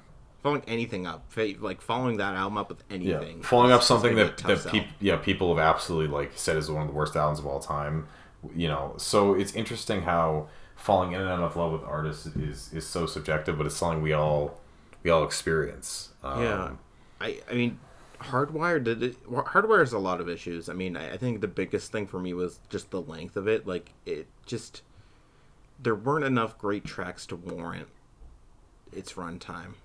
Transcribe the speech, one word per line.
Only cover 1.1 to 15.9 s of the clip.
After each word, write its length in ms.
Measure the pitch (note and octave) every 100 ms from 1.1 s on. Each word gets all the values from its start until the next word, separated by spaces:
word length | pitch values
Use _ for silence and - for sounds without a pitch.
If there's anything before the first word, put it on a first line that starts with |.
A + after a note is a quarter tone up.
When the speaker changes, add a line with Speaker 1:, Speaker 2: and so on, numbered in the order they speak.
| D#2+ -
Speaker 1:
fa-, 260 | A2 G#2+ G2
like, 220 | G#2+ F#2+
following 360 | - A#2+ B2+ G#2+
that 180 | G2 F#2+
album 220 | G2 G#2
up 120 | G2
with 140 | D#2+ -
Speaker 2:
Yeah, 60 | G2
Speaker 1:
anything 460 | F#2 D#2 D#2+ E2
Speaker 2:
following 300 | - B2 B2
Speaker 1:
is, 40 | B2
Speaker 2:
up 60 |
Speaker 1:
is 60 | -
Speaker 2:
something 240 | A#2+ A#2 A2
Speaker 1:
gonna 100 | G2
be 20 |
a 20 |
Speaker 2:
that, 60 | -
Speaker 1:
tough 100 | F#2+
Speaker 2:
that 100 | F#2
Speaker 1:
sell. 80 | E2+
Speaker 2:
peop-, 160 | G#2+ - -
yeah, 160 | G2 E2+
people 360 | - F#2 F2+ D#2+
have 80 | D#2+ -
absolutely, 380 | - E2 D2+ C#2+
like, 160 | C#2+ -
said 200 | - E2
is 120 | D#2
one 120 | D2+
of 40 | D2
the 60 |
worst 220 | D2 D2+ D#2
albums 240 | D2+ D2+
of 60 | D2
all 120 | C2+
time. 480 | - D2 D2 D#2 D2+ - - - - E2
You 120 | D#2+
know, 260 | C#2 C#2 -
so 360 | - G#2+ G2+
it's 220 | F#2+ G2 A2
interesting 480 | G#2+ A2+ - G2+
how 440 | E2+ E2+ D#2+ D#2 D2+ - - -
falling 380 | - F#2+ F2+
in 80 | F2+
and 80 | F#2+
out 100 | F2+
of 140 | E2+ E2+
love 140 | E2+
with 100 | D#2
artists 440 | - D#2 D#2 D2 D#2+
is, 440 | C#2+ D2+ C#2+ -
is 120 | D#2+ -
so 200 | F2+ D#2+
subjective, 500 | - D2+ D#2 F2+ D2+
but 80 | D2+
it's 100 | -
something 260 | F2 D#2+
we 120 | D#2
all, 460 | D2+ D2+ D2 D2 - - - - -
we 60 | E2+
all 140 | E2
experience. 840 | D2 - - D#2+ C#2+ - -